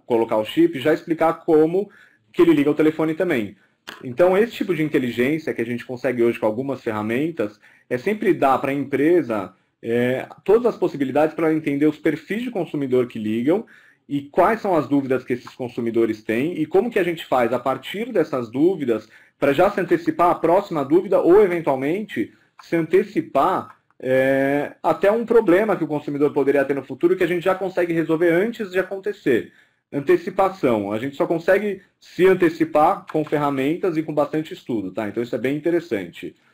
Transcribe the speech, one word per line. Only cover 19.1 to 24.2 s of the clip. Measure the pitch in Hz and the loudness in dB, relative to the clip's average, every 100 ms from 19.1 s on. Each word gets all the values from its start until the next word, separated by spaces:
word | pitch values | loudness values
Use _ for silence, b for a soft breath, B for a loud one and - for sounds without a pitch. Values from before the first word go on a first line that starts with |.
| b b - | b b -2
pra | 143 | 0
já | 139 190 | 2 2
se | 196 | 2
antecipar | 180 170 165 160 175 | 0 0 -2 2 2
à | 165 | 2
próxima | 165 180 202 165 131 | 2 2 0 -4 2
dúvida | 165 196 175 | 2 4 2
ou, | 170 196 | 6 6
eventualmente, | 202 175 160 135 139 185 220 123 101 b b b | 6 2 -2 -2 -2 -4 -6 -6 -8 b b b
se | - 170 | -4 -2
antecipar, | 160 185 214 170 - 135 160 165 - - _ - | 2 0 0 -4 -2 0 0 0 -6 -18 _ -10
é, | 127 131 | 0 2